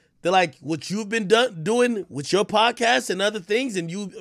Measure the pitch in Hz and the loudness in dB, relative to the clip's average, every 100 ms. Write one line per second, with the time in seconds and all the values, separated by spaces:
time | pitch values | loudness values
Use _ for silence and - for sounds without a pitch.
0 | _ _ 165 185 175 - 139 156 - 202 | _ _ 0 2 2 -2 -6 -6 -4 -6
1 | 208 226 180 226 254 170 160 240 247 214 | -2 -4 2 2 2 -2 0 2 2 0
2 | - 131 139 185 - 208 233 233 233 254 | -6 -8 0 0 2 2 2 2 2 2
3 | - 185 202 214 170 220 269 190 165 190 | 0 -2 -2 -2 -2 -2 0 -4 -6 -6
4 | 196 214 | -8 -10